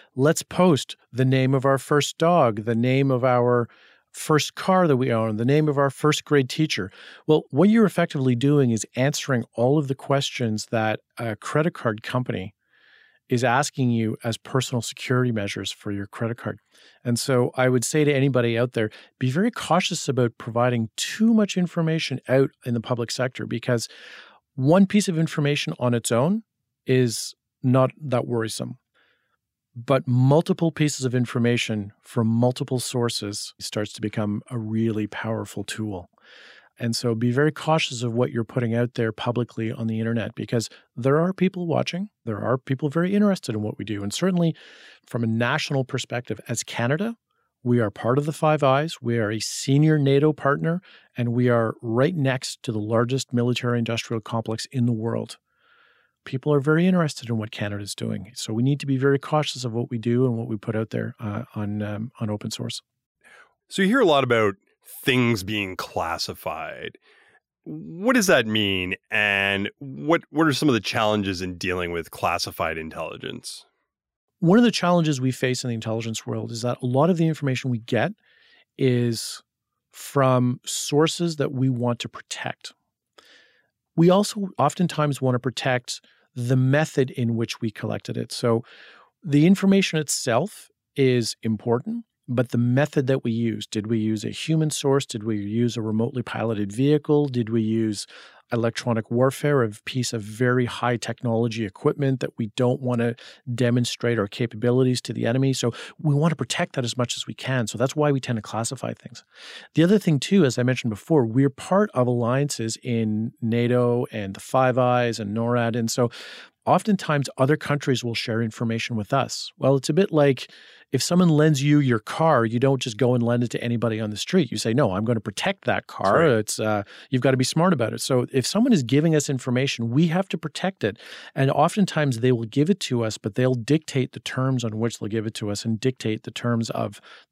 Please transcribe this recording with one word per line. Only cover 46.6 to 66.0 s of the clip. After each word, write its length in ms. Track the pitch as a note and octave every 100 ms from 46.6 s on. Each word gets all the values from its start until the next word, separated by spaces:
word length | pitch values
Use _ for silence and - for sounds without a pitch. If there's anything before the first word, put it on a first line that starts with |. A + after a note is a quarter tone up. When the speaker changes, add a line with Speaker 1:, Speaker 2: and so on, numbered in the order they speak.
Speaker 1:
Canada, 540 | - - A#2 D#3+ A3 A#3 _ _ _ _
we 180 | B2 A#2+
are 100 | G#2+
part 280 | - A2 C3+
of 80 | D3
the 60 |
Five 300 | - D#3 D3+
Eyes. 380 | C#3 C3+ D#3+ -
We 160 | A#2+ A#2
are 160 | G#2
a 80 | A2
senior 580 | - - - C#3 D#3 D#3
nato 360 | C3+ C#3 D#3
partner, 480 | C#3+ C#3 D3 D#3+ F3 - - _ -
and 160 | A#2+
we 160 | A#2+ B2
are 280 | A#2+ A2+ -
right 340 | A#2 A#2 D3
next 480 | F3 C3+ C3 - -
to 80 | -
the 60 | G#2+
largest 540 | G#2 A2+ A#2+ C3+ -
military 460 | A#2+ A#2+ A#2+ B2 A#2+
industrial 420 | A2+ A2+ - A2+
complex 460 | - A#2 A2+ A2 -
in 140 | C3
the 80 | A#2+
world. 460 | A2 A2+ A2+ A2 - _ _ _ _ _ _ _ _ -
People 260 | C3 D3+
are 80 | D3
very 260 | C#3 D#3 F3+
interested 440 | F#3 D3+ - A#2
in 80 | A2+
what 140 | G#2+
Canada's 420 | - G#2 G2+ G2+
doing. 380 | - A2+ G#2+ F#2
So 180 | - -
we 100 | A2
need 180 | C3 C#3+
to 60 | C#3
be 120 | C3
very 200 | C#3 C#3
cautious 460 | - D3+ C#3+ B2+
of 80 | A#2+
what 160 | A2+ A#2+
we 80 | A#2+
do 300 | A#2 A#2+ B2+
and 100 | A2+
what 120 | A#2+
we 100 | A2
put 180 | - G#2+
out 140 | A2+
there, 240 | A#2+ A2 -
uh, 240 | G#2+ G#2+ -
on, 260 | - G#2 G#2
um, 320 | G#2 G#2 A#2 -
on 80 | A2
open 220 | G#2 A2
source. 320 | - A#2+ - - _ _ _ _ - _ _ _
Speaker 2:
So 100 | -
you 80 | F#3+
hear 120 | C4+
a 40 |
lot 200 | G3 C#3
about 320 | B2+ A#2 G#2+ G2 _ _ - -
things 380 | - B2+ A#2 A2
being 320 | F#2 G#2+ F#2+
classified. 1200 | F2+ - F#2+